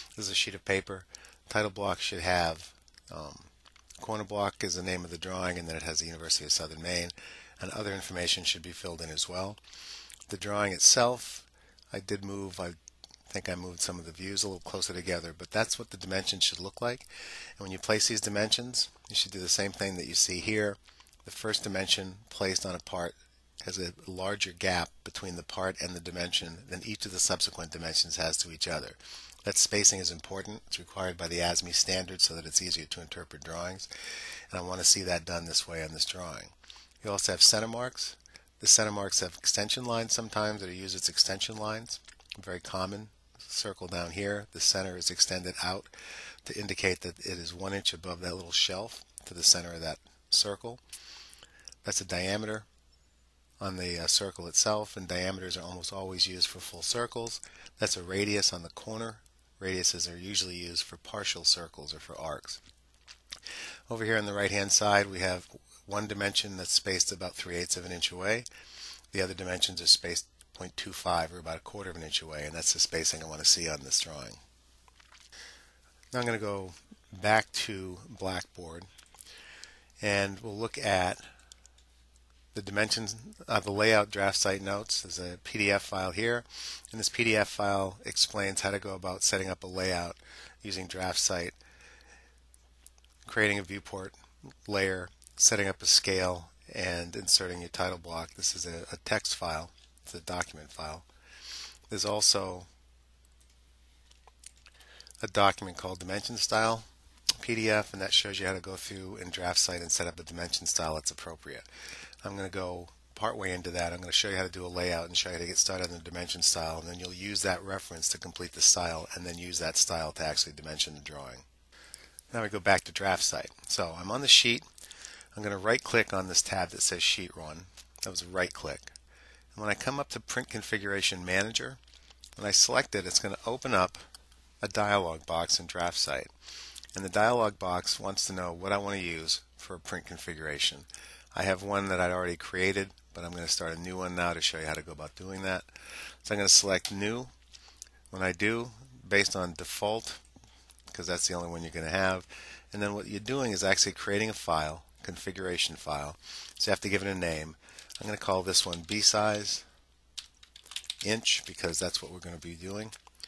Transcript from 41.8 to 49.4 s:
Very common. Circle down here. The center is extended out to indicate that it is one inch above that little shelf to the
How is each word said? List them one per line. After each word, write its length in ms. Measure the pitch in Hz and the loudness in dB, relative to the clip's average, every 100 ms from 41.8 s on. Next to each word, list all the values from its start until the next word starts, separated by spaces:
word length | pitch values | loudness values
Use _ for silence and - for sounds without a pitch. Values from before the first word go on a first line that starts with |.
| 117 - - - - - | -6 -12 -12 -20 -16 -14
Very 200 | 95 90 | -8 -8
common. 480 | - 95 92 101 107 _ _ - | -6 -4 -2 -4 -10 _ _ -20
Circle 500 | - - 107 95 90 | -6 -4 -4 -6 -6
down 240 | 87 85 | -4 -4
here. 340 | 85 101 104 104 | -2 -2 -2 -6
The 60 | 85 | 2
center 360 | - 98 95 90 | 4 4 0 0
is 140 | 85 | -2
extended 460 | 90 - 92 90 90 | 4 2 2 -2 -2
out 260 | 90 95 - - - - - - - | -2 -2 -6 -18 -16 -14 -14 -14 -10
to 120 | - | -6
indicate 440 | 101 98 95 90 | -4 2 2 2
that 160 | 90 - | -4 -8
it 200 | - 90 | -8 -6
is 140 | 82 | -8
one 220 | 87 95 | -8 -4
inch 180 | 98 95 | 0 0
above 280 | 85 90 87 | -2 -6 -6
that 120 | 90 | -4
little 160 | 90 85 | -6 -2
shelf 540 | - - 92 113 - - - - | 2 2 0 -6 -10 -16 -16 -14
to 80 | |
the 80 | 87 | 2